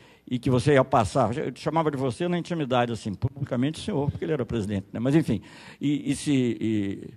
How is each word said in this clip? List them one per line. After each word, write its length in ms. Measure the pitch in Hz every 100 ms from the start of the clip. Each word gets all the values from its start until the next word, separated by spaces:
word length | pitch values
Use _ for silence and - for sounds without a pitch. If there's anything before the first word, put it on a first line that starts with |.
| - - -
e 80 | 123
que 140 | 135
você 240 | 123 147
ia 100 | 139
passar", 520 | 131 135 110 143 110 131
eu 140 | 139
chamava 380 | 123 160 160 156
de 40 | 156
você 300 | 135 110 175
na 100 | 175
intimidade, 560 | - 170 131 123 120
assim, 220 | 113 -
publicamente 640 | 90 - - 131 123 139 156
senhor, 320 | - 143 147
porque 140 | -
ele 80 | 170
era 120 | 151
presidente, 420 | 117 117 98 101 -
né? 60 | 101
Mas 160 | 127
enfim, 260 | 156 147 104 - - - -
e, 300 | 143 143 131
e 60 | 131
se, 420 | 151 135 120 -
e, 500 | 110 107 98 98 -